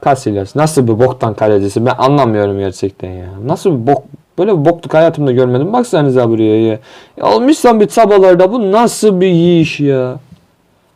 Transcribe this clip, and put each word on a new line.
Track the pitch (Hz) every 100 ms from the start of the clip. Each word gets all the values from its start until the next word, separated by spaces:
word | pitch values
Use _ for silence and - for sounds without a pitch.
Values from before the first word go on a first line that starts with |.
Casillas | 147 135 110 101 95 135
nasıl | 156 147 117
bir | 107
boktan | 127 127 117
kalecisi? | 104 110 104 101 113 120
Ben | -
anlamıyorum | 131 143 120 107 101 98
gerçekten | 98 92 98 - 92
ya. | 92 92 95
Nasıl | 120 190 196 139
bir | 117
bok, | 147 - - _ -
böyle | 202
bir | 180
bokluk | 147 170 -
hayatımda | 156 165 165 143
görmedim. | 123 127 123 165
Baksanıza | 240 240 175 143 127 117
buraya | 113 110 107
ya. | 113 110 - - - -
Ya |
almışsan | - 220 254 311 254 220
bir | 214
çabalarda | - 208 202 190 175 185
bu | 247 196
nasıl | 208 233 - 214 185
bir | 185 170 175 170
iş | 151 -
ya? | 143 131 127 135 - - _ _ _ _ _